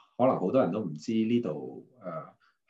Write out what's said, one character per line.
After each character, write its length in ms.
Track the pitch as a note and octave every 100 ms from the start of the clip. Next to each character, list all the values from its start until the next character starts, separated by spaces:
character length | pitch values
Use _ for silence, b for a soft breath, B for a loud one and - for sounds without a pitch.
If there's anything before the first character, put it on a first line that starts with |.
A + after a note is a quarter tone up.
| b -
可 80 | B2+
能 140 | A2
好 100 | F#2
多 100 | C3
人 120 | F2+
都 80 | G2+
唔 120 | F#2+
知 180 | D2+ -
呢 280 | A2+ A2 A#2+
度， 460 | G#2 D2 C2 - - _
誒， 260 | F#2 D#2+ D2 _ _ _